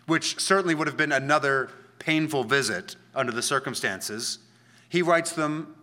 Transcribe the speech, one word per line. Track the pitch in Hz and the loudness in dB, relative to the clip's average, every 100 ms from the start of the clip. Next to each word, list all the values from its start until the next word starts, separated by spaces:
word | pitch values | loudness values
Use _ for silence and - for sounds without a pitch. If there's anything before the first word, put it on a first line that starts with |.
| - | -2
which | 160 - - | 0 0 -2
certainly | - 196 180 | 2 2 2
would | 151 156 | 0 0
have | 131 | 0
been | 151 | 2
another | 135 135 151 139 135 127 - - - | 2 4 2 4 2 -2 -10 -20 -8
painful | - 156 151 143 | 0 0 2 0
visit | 117 139 113 92 - - _ | 2 2 2 -2 -8 -16 _
under | 131 123 | -4 -2
the | 117 | -2
circumstances, | - 135 139 117 120 95 - 107 120 - _ _ _ - - | -2 -2 -2 -4 -4 -4 -8 -6 -8 -8 _ _ _ -20 -4
he | 175 | 0
writes | 170 165 170 | 4 2 2
them | - 151 156 151 - | -2 -2 -4 -10 -16